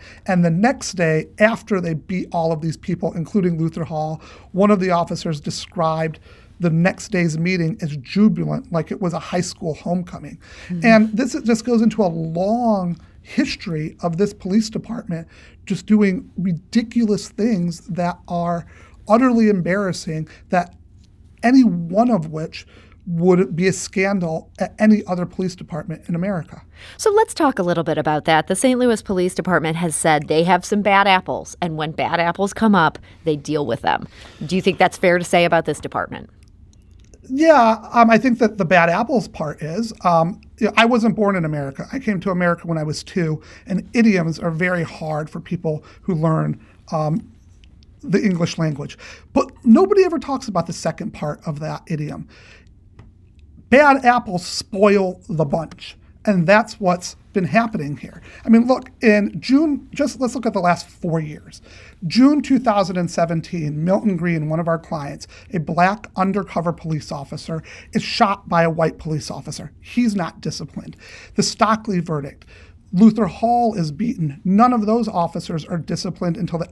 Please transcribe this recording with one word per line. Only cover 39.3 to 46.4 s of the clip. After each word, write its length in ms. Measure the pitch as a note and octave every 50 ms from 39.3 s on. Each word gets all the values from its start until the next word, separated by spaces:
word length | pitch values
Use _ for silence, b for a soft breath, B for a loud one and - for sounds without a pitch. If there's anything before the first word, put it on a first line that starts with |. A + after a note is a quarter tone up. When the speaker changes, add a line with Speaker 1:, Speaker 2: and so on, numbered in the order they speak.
| - - E3 D3 D3+ - D#3
Speaker 1:
is, 300 | D3+ D#3+ G3+ A#3 A3 - - -
um, 360 | F3+ E3+ E3 E3 E3+ A3 - - - - -
you 80 | A#3
know, 60 | G3+ -
I 80 | - A3+
wasn't 300 | A#3 B3+ A#3 G#3+ A3+ E3
born 220 | G#3+ G#3 G3+ G3
in 80 | F#3 E3
America. 420 | D#3 D3+ D3 C#3 C3+ - - - - -
I 80 | C4+
came 200 | C4+ A3 G3+ E3+
to 100 | F3 G3+
America 360 | F3+ F3+ F3+ F3 E3+ E3+ -
when 100 | E3+ E3
I 60 | D#3+ D3+
was 200 | D3+ D3 - -
two, 360 | - - F#3+ E3+ D#3 D#3 D3+ B B B B B
and 220 | - F#3+ F3+ - - -
idioms 440 | A#3+ A3+ A3+ G3 F3+ E3 E3 D#3 -
are 120 | - E3+
very 320 | D#3+ D#3 F3+ F3+ F3+ F3 D#3+
hard 480 | - - - E3+ D#3 D#3 D3+ D#3 D3+
for 100 | - F3
people 440 | - - E3+ E3+ - D#3+ D3+ C#3+ B B B B -
who 120 | - F#3
learn, 460 | D3+ D#3+ E3 D#3+ D#3